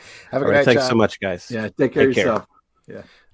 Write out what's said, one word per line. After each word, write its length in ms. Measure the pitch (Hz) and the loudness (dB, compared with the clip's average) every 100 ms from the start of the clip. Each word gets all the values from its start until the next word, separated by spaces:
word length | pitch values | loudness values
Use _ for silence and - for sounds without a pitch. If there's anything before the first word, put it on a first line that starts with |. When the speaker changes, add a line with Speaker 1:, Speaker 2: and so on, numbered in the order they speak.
| - - - | -20 -20 -8
Speaker 1:
Have 100 | 131 | -4
a 40 | |
Speaker 2:
All 40 | 139 | 0
Speaker 1:
good 0 | |
Speaker 2:
right, 60 | 143 | 2
Speaker 1:
night, 60 | |
Speaker 2:
thanks 180 | 135 120 | 4 2
Speaker 1:
John. 60 | 127 | 2
Speaker 2:
so 40 | 117 | 2
much, 220 | 104 - | 0 -2
guys. 300 | 98 90 - | -8 -8 -8
Speaker 3:
Yeah, 180 | 117 107 - | -8 -8 -2
take 160 | 135 | -2
care 160 | - 135 | 2 2
of 60 | |
Speaker 2:
Take 100 | 117 | 2
care. 20 | 98 | 0
Speaker 3:
yourself. 200 | 107 - _ _ _ - | -2 -6 _ _ _ -20
Yeah. 160 | 104 101 _ _ | -20 -20 _ _